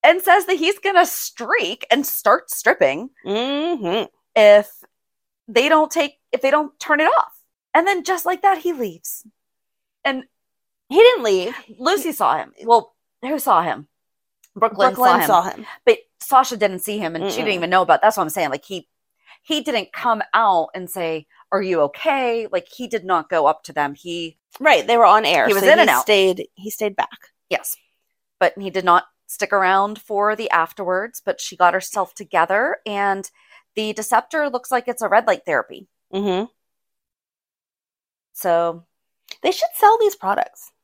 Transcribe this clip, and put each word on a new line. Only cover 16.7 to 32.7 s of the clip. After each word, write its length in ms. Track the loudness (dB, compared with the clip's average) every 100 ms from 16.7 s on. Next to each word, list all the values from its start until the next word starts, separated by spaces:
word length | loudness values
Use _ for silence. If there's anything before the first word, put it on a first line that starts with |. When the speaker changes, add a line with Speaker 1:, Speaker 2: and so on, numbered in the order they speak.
| -4
Speaker 1:
see 200 | -8 -6
him, 160 | -6 -6
and 100 | -6
she 60 | -4
didn't 120 | -4
Speaker 2:
Mm-mm. 60 | -4
Speaker 1:
even 140 | 0
know 100 | 0
about, 200 | 4 4
that's 140 | 4 2
what 60 |
I'm 60 | -4
saying. 200 | -4 -4
Like, 120 | -4 _
he, 220 | -14 -14 _ _ _ _ -20
he 200 | _ -6
didn't 300 | -2 -4 -6
come 300 | -6 -2 -2 0
out 360 | 2 2 2 0 -8
and 140 | -12
say, 360 | -8 -6 -6 -10 _ _
"Are 100 | -4
you 200 | -2 0
okay?" 680 | 0 -2 -2 -2 -2 -4 -4
Like, 160 | -6 -8
he 180 | -16 -8
did 160 | -8
not 260 | -2 -2 0
go 180 | 0 0
up 160 | 0
to 100 | -6
them. 220 | -6 -6 -6
He 420 | -12 -10 -12 _ _ -4
Speaker 2:
Right, 260 | 2 2 2
they 80 | 4
were 80 | 6
on 200 | 6 4
air, 220 | 2 2
Speaker 1:
He 60 |
was 100 | 2
Speaker 2:
so 60 | 4
Speaker 1:
in 80 | 4
Speaker 2:
he 40 |
Speaker 1:
and 80 | 4
out. 120 | 2
Speaker 2:
stayed, 440 | 2 2 2 0 -8 _
he 140 | -14
stayed 260 | -8 -8 -6
back. 360 | -8 -8 _ _ _
Speaker 1:
Yes. 260 | -8 -8 -14 _ _ _ _ _ _
But 140 | -2 -2
he 120 | -8
did 160 | -4 2
not 200 | 2 0 _ _
stick 240 | -8 -2
around 480 | 0 2 2 0 -6
for 360 | _ -2 -2 -2
the 140 | -2
afterwards, 680 | -2 -2 -6 -6 -4 -6 -10
but 180 | -8 -8
she 160 | -8 2
got 160 | 2
herself 400 | 2 -6 -6 -6 -8
together, 640 | -4 -2 0 0 -2